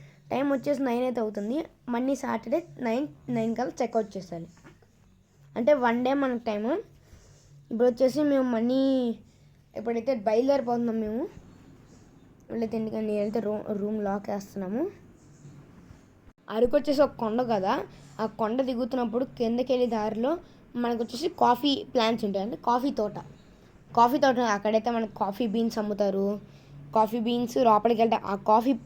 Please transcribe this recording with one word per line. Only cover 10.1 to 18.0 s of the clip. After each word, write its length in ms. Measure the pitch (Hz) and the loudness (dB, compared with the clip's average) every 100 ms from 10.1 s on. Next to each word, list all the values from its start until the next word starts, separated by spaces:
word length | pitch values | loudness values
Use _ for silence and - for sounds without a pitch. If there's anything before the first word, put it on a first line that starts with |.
| 254 | -2
బయలుదేరిపోతున్నాం 840 | 202 220 262 277 240 240 233 226 | 2 4 4 2 2 0 0 -2
మేము, 280 | 220 220 370 - - - - - - - - - - - - | -2 -4 -6 -8 -20 -20 -20 -20 -20 -20 -20 -20 -20 -20 -10
మళ్ళీ 160 | 220 226 | -6 -4
తిండి 240 | 226 220 | -4 -4
కానీ 160 | 220 214 | -4 -2
నేనైతే 320 | 208 208 226 | -2 -2 -2
రూ-, 320 | 208 214 - | -2 -4 -4
రూమ్ 320 | 208 208 214 | -4 -4 -2
లాక్ 260 | 202 202 202 | -2 -4 -4
వేస్తున్నాము. 580 | 202 202 202 185 220 359 - - - - - - - - - - - - - - - - | -8 -8 -10 -6 -4 -4 -8 -20 -20 -20 -20 -20 -20 -20 -20 -20 -20 -20 -20 -20 -20 -8
అరకు 280 | 214 240 294 | 2 4 4
వచ్చేసి 240 | 294 277 | 2 2
ఒక 140 | 277 - | 2 0
కొండ 220 | 226 226 | -4 -2
కదా, 320 | 247 220 190 262 381 - | 0 0 0 -2 -4 -14